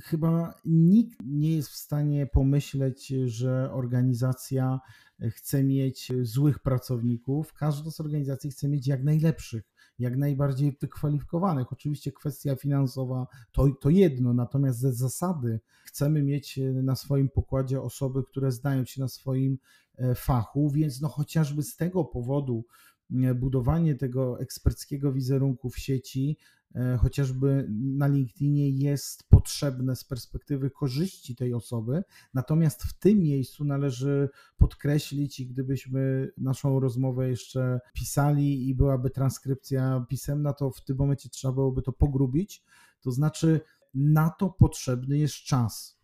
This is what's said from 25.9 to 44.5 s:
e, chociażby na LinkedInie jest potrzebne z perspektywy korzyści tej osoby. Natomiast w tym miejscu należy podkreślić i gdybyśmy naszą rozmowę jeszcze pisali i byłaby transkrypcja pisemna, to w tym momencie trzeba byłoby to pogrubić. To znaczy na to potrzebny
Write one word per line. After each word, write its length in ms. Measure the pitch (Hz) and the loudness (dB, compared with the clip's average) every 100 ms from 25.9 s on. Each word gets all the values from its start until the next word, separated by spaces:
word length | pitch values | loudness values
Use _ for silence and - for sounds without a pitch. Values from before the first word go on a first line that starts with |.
| 135 - 131 139 156 _ _ _ - | -4 -4 -4 -2 -4 _ _ _ -4
e, 220 | 127 123 | -2 2
chociażby 720 | 127 - 135 131 139 139 - | 2 2 -2 0 2 2 0
na 380 | 107 135 139 143 | -4 -2 0 2
LinkedInie 640 | 139 127 - 143 143 143 | 2 0 -2 0 2 2
jest 600 | 135 143 139 - - - | 0 0 -2 -4 -8 8
potrzebne 680 | - - - 143 127 131 127 | 8 8 -2 -2 -2 -4 -4
z 80 | |
perspektywy 640 | - 123 - 117 - 143 135 | -6 -10 -8 -12 -6 -2 -2
korzyści 640 | - 143 127 185 - - 120 | -2 -4 -2 -4 -4 -12 -6
tej 180 | 127 | -2
osoby. 500 | 120 - 117 110 147 - - - | -2 -4 -6 -2 -2 -4 -12 -8
Natomiast 500 | 131 - 156 160 - | -4 0 4 2 2
w 160 | - - | -6 2
tym 200 | 180 214 | 4 6
miejscu 440 | 160 139 127 - | 4 2 -2 -4
należy 640 | 147 139 143 123 139 139 139 - - - | -4 0 -2 -2 0 0 0 -4 -6 4
podkreślić 840 | - - 143 147 - 143 143 - | 4 4 0 0 0 -6 -6 -6
i 80 | 127 | -10
gdybyśmy 840 | 127 135 135 135 131 135 131 135 - | -6 -4 -4 -4 -2 0 0 -4 -4
naszą 420 | 131 131 143 135 | -4 -2 0 2
rozmowę 500 | 131 120 131 123 131 | 0 0 -2 0 -2
jeszcze 500 | 127 - 131 127 127 - | -2 -4 -2 0 -2 -4
pisali 760 | - 123 - 143 143 143 139 127 | -8 -4 2 2 4 2 0 0
i 60 | 131 | 2
byłaby 340 | 139 135 127 | 2 2 -2
transkrypcja 960 | - 135 - 131 135 - 135 131 131 123 | 0 -2 -2 -4 -6 -2 -2 0 0 -2
pisemna, 440 | 131 - 147 143 | -6 -4 -2 -2
to 180 | 139 139 | -2 -4
w 120 | - | -6
tym 140 | - 131 | -6 -2
momencie 320 | 139 139 - | 0 -2 -6
trzeba 240 | - 135 | -8 -4
byłoby 280 | 131 135 131 | 0 0 0
to 100 | 127 | -4
pogrubić. 720 | 123 147 135 135 135 202 - _ _ - _ | 2 2 4 2 0 -2 -8 _ _ -20 _
To 100 | 127 | -6
znaczy 500 | 123 151 - 160 156 - _ _ | 0 0 2 2 2 0 _ _
na 360 | 135 147 156 160 | 0 4 4 2
to 200 | - | 0
potrzebny 680 | 190 | -2